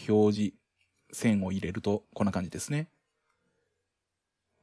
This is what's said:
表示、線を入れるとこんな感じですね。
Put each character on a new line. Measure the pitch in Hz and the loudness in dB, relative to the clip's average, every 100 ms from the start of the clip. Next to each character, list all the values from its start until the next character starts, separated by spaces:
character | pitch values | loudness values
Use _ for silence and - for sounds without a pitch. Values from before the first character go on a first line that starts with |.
| - | 2
表 | 107 107 | 4 6
示、 | 104 101 - _ _ _ _ _ | 4 -2 -4 _ _ _ _ _
線 | - 120 101 | -2 0 2
を | 92 | 0
入 | 95 | -4
れ | 85 | -4
る | 101 | -4
と | 104 104 - | -2 -2 -4
こ | - | -2
ん | 101 | -2
な | |
感 | 92 | -2
じ | 90 | -6
で | - | -8
す | - | -4
ね。 | 147 160 _ _ _ _ _ _ _ _ _ _ _ _ _ _ _ _ _ | -4 -6 _ _ _ _ _ _ _ _ _ _ _ _ _ _ _ _ _